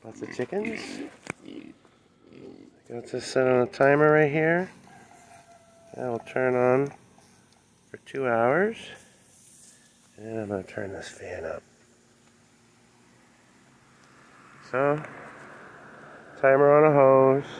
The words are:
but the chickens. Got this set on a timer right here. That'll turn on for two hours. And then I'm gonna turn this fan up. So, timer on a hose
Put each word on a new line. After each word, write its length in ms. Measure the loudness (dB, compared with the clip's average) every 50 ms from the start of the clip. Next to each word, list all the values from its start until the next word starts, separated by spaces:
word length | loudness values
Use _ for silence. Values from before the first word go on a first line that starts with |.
| _
but 100 | -20 -16
the 100 | -14 -14
chickens. 720 | -12 -8 -8 -8 -6 -6 -6 -6 -6 -10 -12 -12 -14 -14 -14 -16 -16 -18 -20 _ -20 -20 _ -20 -20 -20 -20 -20 -20 -20 _ _ _ _ _ _ _ _ _ _ _ -20 -20 -20 -20 -20 -20 -20 -20 _ _ _ _
Got 180 | -14 -14 -12
this 200 | -10 -10 -10 -10
set 200 | -4 -2 0 2
on 160 | 4 4 2
a 40 | 2
timer 460 | 0 0 2 2 4 4 4 4 4
right 180 | 4 4 2 2
here. 400 | 0 -2 0 0 0 -2 -4 -6 -12 -20 -20 -20 -20 -20 -20 -20 -20 -20 -20 -20 -20 -20 -20 _ -20 -20 _ _ _ _ _ -20 -14
That'll 220 | -10 -8 -8 -8 -8
turn 360 | -10 -6 -4 -2 0 0 0
on 380 | 2 2 2 2 2 0 -4 -8 -18 _ _ _ _ _ _ _ _ _ _ _ _ _ _ _ _ _ _
for 60 | -20 -20 _
two 240 | -12 -10 -6 -4 -2
hours. 480 | 0 0 2 2 2 0 -2 -2 -4 -10 -18 -20 -20 -20 -20 -20 _ _ _ _ -20 -20 -20 -20 -20 -20 -20 -20 -20 -20 _ _ _ _ _ _ _
And 100 | -18 -14
then 120 | -10 -8 -8
I'm 100 | -6 -6
gonna 140 | -8 -8
turn 300 | -8 -10 -12 -12 -12 -10
this 160 | -12 -14 -16 -18
fan 380 | -18 -18 -16 -14 -14 -12 -10
up. 160 | -10 -12 -12 _ _ _ _ _ _ _ _ _ _ _ _ _ _ _ _ _ _ _ _ _ _ _ _ _ _ _ _ _ _ _ _ _ _ _ _ _ _ _ _ _ _ _ _ _ _ _ _ _ _ _ _ _ _ -20 -20 -20 -20 -20 -20 -16 -8
So, 320 | -4 -2 -2 -2 -2 -4 -8 -14 -18 -20 -20 -20 -20 -20 -20 -20 -20 -20 -20 -20 -20 -20 -20 -20 -20 -20 -20 -20 -20 -20 -20 -20 -8 0
timer 300 | 2 4 4 6 6 6
on 140 | 6 6 6 6
a 20 | 6
hose 560 | 6 6 6 6 6 6 4 4 2 -2 -8 -16